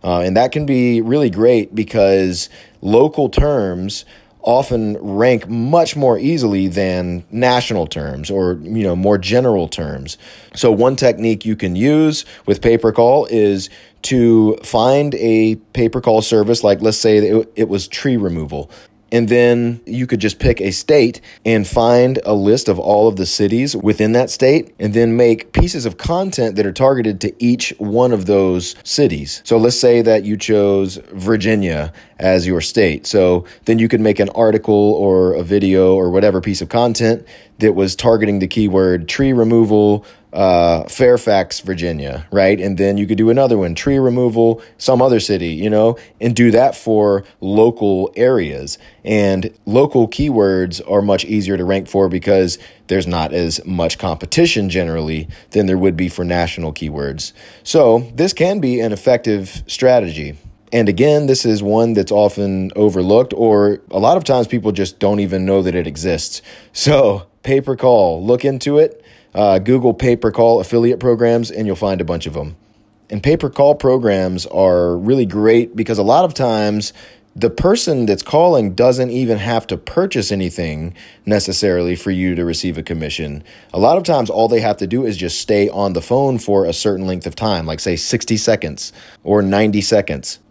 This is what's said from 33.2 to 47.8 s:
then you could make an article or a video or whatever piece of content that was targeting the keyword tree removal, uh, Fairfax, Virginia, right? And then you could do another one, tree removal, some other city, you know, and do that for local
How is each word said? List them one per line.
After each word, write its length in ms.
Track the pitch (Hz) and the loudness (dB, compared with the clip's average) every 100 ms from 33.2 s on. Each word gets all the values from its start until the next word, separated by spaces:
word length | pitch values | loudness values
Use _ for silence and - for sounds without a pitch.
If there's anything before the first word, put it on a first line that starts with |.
| 90 90 85 - - | 2 2 -2 -12 -2
then 140 | 113 | 2
you 100 | 113 | 2
could 100 | 117 | 2
make 200 | 110 101 | 0 0
an 100 | 98 | -2
article 640 | - 113 107 110 104 104 | 2 2 2 2 2 2
or 400 | 104 98 92 92 | 2 2 2 2
a 100 | 85 | 0
video 500 | 85 101 95 95 92 | 0 0 2 4 4
or 160 | 95 90 | 4 2
whatever 300 | 92 104 92 | 2 2 0
piece 220 | 90 95 | -4 -6
of 80 | 82 | -4
content 580 | 117 120 113 113 117 - - _ _ | 0 0 0 0 -2 -6 -20 _ _
that 140 | 110 | 0
was 240 | 92 95 - | 2 -2 0
targeting 420 | 120 113 107 101 | 2 2 2 0
the 80 | 92 | -2
keyword 640 | 113 104 95 95 90 82 | 0 0 2 2 0 -4
tree 240 | - 139 | -2 0
removal, 720 | 127 113 117 113 107 104 104 - - _ | 2 4 4 4 4 4 2 -4 -20 _
uh, 500 | - 95 90 85 82 50 | -2 2 4 2 0 -2
Fairfax, 760 | - 127 120 - 101 90 - | 2 4 4 2 0 0 -8
Virginia, 640 | - 90 87 78 69 65 78 | -8 -6 -6 -6 -8 -10 -4
right? 280 | 98 95 101 | 2 2 2
And 180 | 95 92 | -2 -2
then 200 | 98 101 | 0 0
you 80 | 101 | -2
could 120 | 104 | 0
do 120 | 110 | 2
another 280 | 117 135 110 | 4 2 2
one, 180 | 90 82 | -2 -4
tree 240 | - 139 | -2 0
removal, 600 | 131 123 123 113 117 113 - _ | 0 0 0 2 2 0 -8 _
some 240 | - 127 | 0 2
other 180 | 131 120 | 4 2
city, 300 | - 98 85 | 0 -4 -4
you 200 | 78 104 | -4 -2
know, 280 | 107 110 117 - _ | 2 2 0 -10 _
and 160 | 113 117 | -4 2
do 160 | 120 | 4
that 240 | 113 135 117 | 4 2 0
for 480 | - 107 104 98 98 _ | -2 2 2 0 -4 _
local 720 | 95 104 113 117 | -2 4 4 2